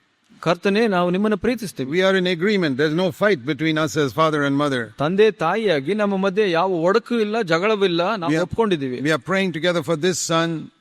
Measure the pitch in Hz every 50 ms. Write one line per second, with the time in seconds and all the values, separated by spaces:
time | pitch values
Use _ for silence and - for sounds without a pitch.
0 | _ _ _ _ _ _ - - - 160 175 175 - 202 196 214 240 220 190 175
1 | 175 175 180 190 208 214 214 185 - 226 254 220 226 170 - - 131 131 160 185
2 | 185 190 190 190 180 180 185 156 175 220 214 190 175 147 131 123 151 156 151 175
3 | 190 175 - - 196 214 196 135 113 143 151 120 156 160 156 156 160 147 - 160
4 | 147 127 104 156 160 156 151 147 143 139 139 143 147 143 135 123 113 107 - -
5 | 139 160 190 196 220 220 - - 160 165 190 226 220 196 165 143 135 156 202 214
6 | 208 202 196 190 190 196 180 214 214 190 165 160 180 196 185 165 160 180 196 233
7 | - - 247 233 214 208 214 233 214 156 165 165 190 220 220 202 196 185 170 165
8 | 175 196 226 196 165 147 156 160 180 - - 226 226 208 180 147 135 131 123 120
9 | 131 156 156 139 - 156 190 190 196 185 160 165 151 180 170 170 139 165 170 147
10 | 156 185 175 - - - 165 165 165 170 165 151 - - - _